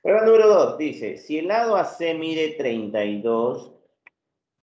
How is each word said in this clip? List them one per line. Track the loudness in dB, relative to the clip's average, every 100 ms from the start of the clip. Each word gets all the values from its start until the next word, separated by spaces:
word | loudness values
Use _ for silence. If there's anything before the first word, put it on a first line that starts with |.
Problema | 2 2 6
número | 6 8
dos. | 6 2 -2
Dice, | -8 -6 -10 -12
si | -8 -6
el | -2
lado | -2 0 0
A |
C | -2 -4 -6
mide | -4 -6 -4 -4
treinta | -4 -6 -4 -6 -4
y | -4 -4
dos, | -2 -2 -2 -6 -14 _ _ _ _ _ _ _ _ _ _